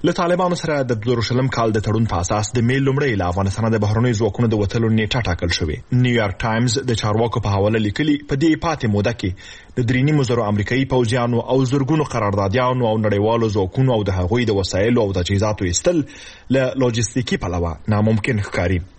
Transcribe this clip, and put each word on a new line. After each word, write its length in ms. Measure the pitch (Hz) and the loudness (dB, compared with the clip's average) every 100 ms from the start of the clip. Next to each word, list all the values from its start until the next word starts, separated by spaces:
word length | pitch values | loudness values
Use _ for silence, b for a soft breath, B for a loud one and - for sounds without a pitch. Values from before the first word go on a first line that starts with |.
| 165 | 0
له 60 | 175 | 0
طالبانو 400 | 175 175 180 180 | 0 2 0 -2
سره 140 | 160 147 127 | -2 -2 -2
د 80 | 113 | -2
دوه 100 | 113 | 0
زره 100 | 120 110 | -2 0
شلم 200 | 123 131 123 | 0 0 0
کال 140 | 117 | 0
د 80 | 107 | 0
تړون 240 | 104 107 110 | 0 0 0
په 160 | 92 | 0
اساس 240 | 92 104 104 | -2 -2 -2
د 100 | 123 | 0
مې 200 | 117 135 135 | 0 2 0
لومړی 340 | 135 143 101 | 0 0 0
له 80 | 87 | -2
افغانستانه 360 | 90 98 98 113 | 0 -2 0 0
د 60 | 110 | 0
بهرنیو 320 | 104 107 123 110 | 0 2 0 2
ځواکونو 300 | 110 - 117 | 0 2 0
د 60 | 107 | 2
وتلو 260 | 98 117 113 110 | 0 0 2 2
نیټه 240 | 107 127 107 | 0 -2 -2
ټاکل 240 | 85 87 - | -2 -2 -2
شوې. 180 | 80 - - 123 | -4 -6 -2 2
نیویارک 360 | 123 120 101 92 | 4 2 0 -2
ټایمز 320 | 117 113 123 117 127 | -2 0 0 -2 -2
د 100 | 110 | -2
چارواکو 380 | 110 107 117 117 | 0 0 0 0
په 100 | 104 | 0
حواله 260 | 98 101 113 | 2 2 2
لیکلي، 320 | 104 104 151 147 - | 0 0 0 0 -2
په 60 | 143 | 0
دې 180 | 160 151 | 2 2
پاتې 280 | 170 147 113 | -2 -2 0
موده 180 | 101 101 - | 2 0 0
کې 100 | 101 92 B B B - | -4 -6 B B B -4
د 80 | 120 | 0
درې 120 | 127 139 | 2 2
نیم 140 | 151 120 | 2 2
زرو 140 | 120 104 | 0 0
امریکایي 360 | 104 101 123 135 | -2 0 0 2
پوځیانو 540 | 131 117 127 120 117 - | 2 2 0 0 0 0
او 40 | 127 131 | 0 2
زرګونو 380 | 139 131 156 147 120 | 0 0 0 0 0
قراردادیانو 760 | 104 101 98 120 127 127 117 | 0 0 0 0 0 0 0
او 80 | 110 107 | 0 0
نړیوالو 420 | 101 107 117 113 | 2 2 2 2
ځواکونو 400 | 104 92 - 131 113 | 0 -2 0 2 2
او 80 | 104 | 0
د 80 | 92 | -2
هغوی 260 | 90 120 113 | 0 0 2
د 80 | 98 | 0
وسایلو 480 | 92 95 107 123 104 | 0 0 2 2 2
او 80 | 92 | -2
تجهیزاتو 500 | 87 98 107 - 92 | 0 0 0 0 -2
ایستل 320 | 85 175 175 139 B B B B 131 | 0 2 0 -2 B B B B 0
له 100 | 127 131 | 0 2
لوجستیکي 580 | 127 117 113 135 - 196 95 | 0 0 -2 -2 -2 -4 -2
پلوه 260 | 87 85 82 - | -4 -4 -4 -2
ناممکن 500 | 104 107 110 117 110 98 | 2 2 2 0 -2 -2
ښکاري. 300 | - 90 92 87 | -2 0 -2 -4